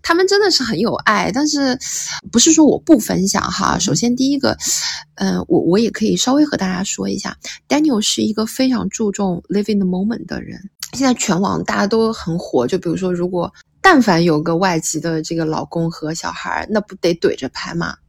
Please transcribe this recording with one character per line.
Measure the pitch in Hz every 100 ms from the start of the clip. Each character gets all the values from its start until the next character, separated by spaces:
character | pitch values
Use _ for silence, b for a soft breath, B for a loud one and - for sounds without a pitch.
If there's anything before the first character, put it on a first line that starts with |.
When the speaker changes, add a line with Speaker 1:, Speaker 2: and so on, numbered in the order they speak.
Speaker 1:
他 | - 339
们 | 381
真 | 403
的 | 415
是 | -
很 | 233 160
有 | 220 139
爱， | - 208 180
但 | 226 302
是 | 294 269 247 B B B B -
不 | 233
是 | 320
说 | 320 294
我 | -
不 | - 277
分 | - 175 190
享 | 196
哈。 | - 185 - -
Speaker 2:
嗯。 |
Speaker 1:
首 | -
先 | - 240 247
第 | 269
一 | 285
个， | - - B B B B - -
呃， | 190 180 -
我， | 156
我 | - 190
也 | 226
可 | -
以 | 214 180
稍 | -
微 | 277
和 | 302 -
大 | 190
家 | 185
说 | 190 - 196
一 | 196
下， | - - B B _
Daniel | 285 311 220
是 | 214 -
一 | 214
个 | 214 220
非 | - 262
常 | 233 185
注 | - 214
重 | 202 196 180 -
live | 196 208
in | 208
the | 185
moment | 180 202 220 -
的 | -
人。 | - - 190 _ -
现 | 240 262
在 |
全 | 240 - 175
网 | 202 -
大 | 95 208
家 | 202
都 | 226 226
很 | 226 - 170
火， | - - 123
就 | 185
比 | 180
如 | 170
说 | 185
如 | 175 180
果 | 185 170 B _ _
但 | 381 311
凡 | 226 165
有 | 175 151
个 | 165 165
外 | 190 165
籍 | - 156
的 | 165 160
这 | 156 165
个 | 156
老 | 151 151
公 | 170 165
和 | - 156
小 | 165 170
孩， | 170 - 80 80
那 | 214
不 | - 190
得 | - 170
怼 | - -
着 | 131
拍 | - - 170
吗？ | 165 -